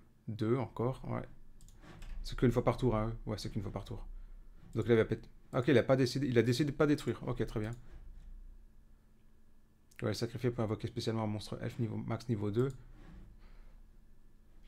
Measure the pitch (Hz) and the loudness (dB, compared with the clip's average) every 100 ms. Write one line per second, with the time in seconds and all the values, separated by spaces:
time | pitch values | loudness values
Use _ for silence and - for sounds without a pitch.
0 | - - - 104 110 131 117 - 117 131 | -20 -16 -8 -2 2 2 0 -2 -2 -2
1 | - 117 - - - - - - - - | -4 -6 -6 -12 -16 -16 -18 -18 -18 -14
2 | - - - - 127 123 123 110 123 110 | -10 -8 -6 2 2 4 2 2 2 2
3 | 110 113 - 104 110 110 98 98 - 104 | 0 -2 -4 -6 -4 -4 -4 -6 -8 -10
4 | - - - - - - - 117 110 113 | -10 -12 -12 -16 -16 -18 -8 0 6 6
5 | 107 110 - - - 131 123 123 - 131 | 6 2 -6 -18 -6 0 6 8 8 6
6 | 127 135 135 120 117 123 151 - 151 147 | 6 2 2 6 6 6 2 4 4 4
7 | - 113 127 120 110 113 107 123 - - | 0 -2 -2 -2 -2 -2 -4 -6 -12 -14
8 | - - - - - - - - - - | -14 -14 -14 -14 -16 -18 -20 -20 -20 -20
9 | - - - - - - - _ - - | -20 -20 -20 -20 -20 -20 -20 _ -20 -4
10 | 113 104 120 120 127 120 107 107 110 - | -2 0 -2 0 0 0 0 -2 -4 -4
11 | 117 113 107 107 - - 117 - 113 107 | -2 0 0 -2 -6 -6 -6 -4 -4 -4
12 | 117 110 - 110 104 104 135 143 - - | -4 -4 -2 -2 0 2 0 -2 -12 -18
13 | - - - - - - - - - - | -16 -16 -16 -18 -18 -18 -18 -18 -20 -20
14 | - - - - - - | -20 -20 -20 -20 -20 -20